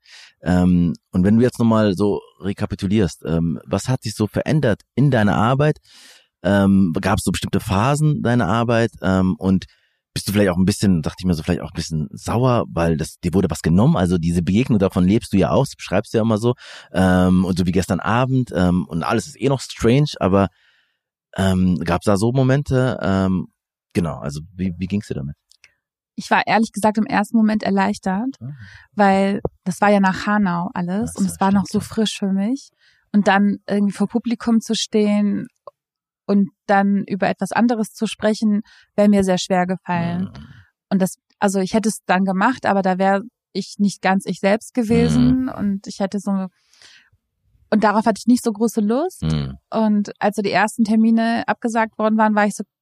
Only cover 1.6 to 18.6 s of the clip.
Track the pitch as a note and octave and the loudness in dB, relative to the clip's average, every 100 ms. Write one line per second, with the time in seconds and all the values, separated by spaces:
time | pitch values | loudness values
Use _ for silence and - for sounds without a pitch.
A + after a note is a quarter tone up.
1.6 | A#2 A2 G#2+ F2 G#2 E2 - _ F2+ G2 | 0 2 2 2 0 -2 -6 _ -10 -6
2.6 | G#2 G2 F#2+ G#2+ F2+ - C2+ E2 E2+ C#2+ | -6 -4 -2 0 0 -2 -4 -2 -2 -4
3.6 | - G2+ - B2+ A2 - G#2+ - - D3+ | -4 -6 -4 -6 -6 -4 -4 -2 -2 0
4.6 | C3+ F#2+ _ - D3 B2 G#2 C2+ A2 C3+ | 0 -2 _ 0 2 2 2 2 0 2
5.6 | D3+ - _ - - - _ _ F2+ G2+ | 0 -2 _ -20 -20 -20 _ _ 0 2
6.6 | G2 G2 F#2+ D#2+ F#2+ F#2 - F2 G2+ G2 | 4 4 2 0 -2 -2 -2 -4 -4 -4
7.6 | - F#2+ B2 D3 D3+ D3 A2+ A#2+ F2+ A2+ | -2 0 0 2 0 0 0 0 2 0
8.6 | A#2 A2+ A#2 - F#2 F#2+ F#2 F2 F#2+ F#2 | 2 2 0 -2 0 2 2 0 2 0
9.6 | - _ _ _ _ - - G2+ G2 F2 | 0 _ _ _ _ -10 -2 0 2 2
10.6 | F#2 - G#2 E2+ D#2+ - F2+ E2 E2 F2 | 0 2 2 0 -2 -6 -2 -2 -2 -4
11.6 | - - - D#2+ D2 - - G#2+ B2+ A#2+ | -4 -8 -6 -4 -6 -8 -4 0 2 0
12.6 | G#1 A#1 E2 D#2 D#2+ - F2 F#2 F2+ - | -2 -2 -2 -2 -4 -6 -2 0 0 -2
13.6 | E2 F2 C3 C#3 F2+ F2+ E2 F2 E2 G2 | 0 2 4 2 2 0 0 -2 0 0
14.6 | C3 A2 F#2+ F#2+ F2+ A2+ - G2 F2+ A2+ | 2 2 2 2 2 2 2 0 2 2
15.6 | C3+ - - F#2 - A2+ A2 G#2+ A#2+ B2 | 0 -6 -4 -4 -2 -2 0 0 0 -2
16.6 | - - - F2+ F#2 F#2 F2+ F#2 F#2 F2+ | -8 -20 -10 0 2 4 4 4 2 0
17.6 | F2+ F2+ - F#2 - A2+ C3 C3 B2 - | 0 0 0 -4 -2 -2 0 0 -2 0